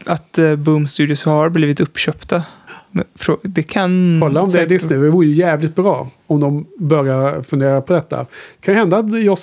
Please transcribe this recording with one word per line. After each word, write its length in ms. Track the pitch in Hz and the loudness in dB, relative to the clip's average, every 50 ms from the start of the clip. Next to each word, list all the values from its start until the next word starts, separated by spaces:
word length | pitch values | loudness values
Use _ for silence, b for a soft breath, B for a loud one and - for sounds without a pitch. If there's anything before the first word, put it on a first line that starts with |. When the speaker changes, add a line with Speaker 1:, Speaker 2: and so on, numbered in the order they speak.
| - | -6
Speaker 1:
att, 320 | - 175 156 - _ - 175 | -6 -6 -6 -6 _ 0 2
eh, 180 | 165 156 151 | 2 2 2
Boom 320 | 147 147 156 151 151 151 139 | 0 0 2 2 2 0 -2
Studios 360 | - - 151 143 147 143 - | -2 -2 -2 0 -2 -2 0
har 240 | 160 151 151 156 165 | 0 2 2 2 0
blivit 300 | 170 170 156 143 147 - | 0 0 0 0 0 -2
uppköpta. 640 | - - - - - - 147 - - - - 175 165 B B B B B B B B B | -4 -4 -4 -4 -6 -4 -6 -6 -6 -4 -4 -4 -4 B B B B B B B B B
Men 120 | - 180 - - _ - | -8 -6 -6 -6 _ -6
frå-, 200 | - - 156 - - | -4 -2 -2 -2 -4
det 200 | 196 180 165 156 | -6 -4 -4 -6
kan 540 | - - 208 190 180 185 185 180 175 165 160 | -4 -4 -2 -2 0 0 2 2 2 2 2
Speaker 2:
Kolla 200 | 165 147 135 165 | 2 2 2 0
om 40 | 185 196 | 2 2
det 40 | |
är 20 | 175 | 2
Speaker 1:
säkert 160 | 175 170 160 | 2 2 2
Speaker 2:
Disney. 300 | 185 175 175 160 156 135 | 0 0 0 0 0 2
Det 100 | 143 151 | 2 2
vore 180 | 160 180 170 151 | 4 4 4 4
ju 60 | 147 | 2
jävligt 420 | 160 180 175 156 147 156 156 - | 2 2 2 0 0 -2 -2 -2
bra 340 | - 185 202 156 127 - 127 - _ _ - | 0 0 0 0 -2 -4 -8 -14 _ _ -2
om 120 | 160 147 | 0 0
de 260 | 147 143 143 147 156 - - - | 2 0 0 -2 -6 -8 -10 -6
börjar 640 | 180 143 160 151 139 135 131 131 135 139 147 156 131 | -2 0 0 2 2 0 0 0 0 -2 -2 -4 -6
fundera 380 | - - 139 135 135 135 135 | -4 -2 0 0 0 0 0
på 120 | 135 - 180 | 0 0 0
detta. 240 | 165 160 - 147 127 127 B B B B B B B | -2 -2 -4 -8 -8 -8 B B B B B B B
Det 60 | - | -2
kan 100 | - 196 | 0 2
hända 220 | 190 220 175 175 214 | 2 2 2 2 0
att 260 | 226 214 220 226 220 | 0 0 -2 0 2
jag 140 | 202 190 175 | 0 0 0